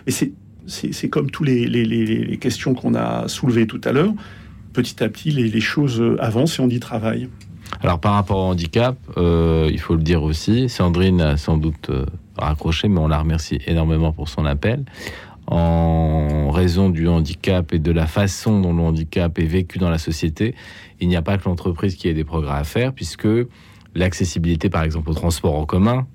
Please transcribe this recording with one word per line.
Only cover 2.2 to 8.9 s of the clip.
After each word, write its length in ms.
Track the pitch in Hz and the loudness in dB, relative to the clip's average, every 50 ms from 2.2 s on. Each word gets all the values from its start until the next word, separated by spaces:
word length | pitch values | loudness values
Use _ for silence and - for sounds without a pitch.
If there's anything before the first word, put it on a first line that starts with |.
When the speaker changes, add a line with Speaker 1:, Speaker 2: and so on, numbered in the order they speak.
| 113 113 - | -2 -2 -4
Speaker 1:
questions 380 | - - 127 - - - 160 135 | -4 -2 -4 -4 -2 -2 -2 -2
qu'on 200 | 123 - 117 117 | 0 0 0 0
a 340 | 117 117 117 117 117 117 113 | 0 0 -2 -4 -4 -4 -6
soulevées 380 | - - - 131 117 117 113 | -6 -2 0 2 2 2 2
tout 140 | 110 - - - | 2 0 -4 -2
à 80 | 120 117 | 0 2
l'heure. 200 | 135 170 208 214 208 - - - - - - - - - - - | 2 2 2 0 -2 -6 -12 -18 -20 -20 -20 -20 -20 -20 -6 -4
Petit 280 | - 123 - - - 123 | -2 -2 -2 -2 -4 -4
à 60 | 107 | -4
petit, 220 | 107 - - 160 | -4 -4 -4 -2
les, 180 | 151 139 120 113 | 0 2 0 2
les 120 | 107 - - | 2 0 0
choses, 400 | - - - 147 139 120 113 117 | 0 0 0 0 2 2 2 2
euh, 200 | 117 113 113 - | 2 2 2 0
avancent 360 | 117 104 117 139 165 - - | 0 2 2 2 2 2 2
et 20 | 135 | 0
on 60 | 123 | 2
y 120 | 120 120 | 0 0
travaille. 500 | 117 - 123 113 107 110 110 117 123 127 - - - - - - - - - - | -4 -4 -6 -4 -2 -2 -2 -4 -6 -8 -12 -18 -20 -20 -20 -18 -14 -14 -8 -4
Speaker 2:
Alors, 180 | - 90 87 82 | -2 -2 0 0
par 140 | - 104 101 | 0 2 2
rapport 240 | 104 101 - 101 | 2 2 2 0
au 140 | 95 92 92 | 0 2 0
handicap, 480 | 92 87 85 80 - 113 117 127 | 0 0 -2 0 0 2 2 2